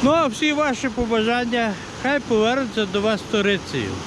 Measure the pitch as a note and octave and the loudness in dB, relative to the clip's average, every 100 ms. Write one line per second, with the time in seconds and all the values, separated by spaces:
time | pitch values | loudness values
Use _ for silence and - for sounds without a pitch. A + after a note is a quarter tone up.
0 | C4 E4 D4+ G#3+ D4+ D4 D4+ B3 C4 A3 | 4 4 2 0 0 2 0 0 -4 -2
1 | A#3 A3+ A3 A#3+ B3 A#3+ A3+ F3+ - - | 0 0 2 0 0 0 -2 -4 -10 -6
2 | B3+ C#4+ - A3+ G#3+ B3+ C4 G3+ G#3 F#3+ | -2 -2 2 2 4 2 -2 -2 -2 0
3 | G#3 G#3 - G#3 G3+ G3 - C#3 G2+ F#2+ | 0 -2 -2 0 2 0 -2 -4 -4 -4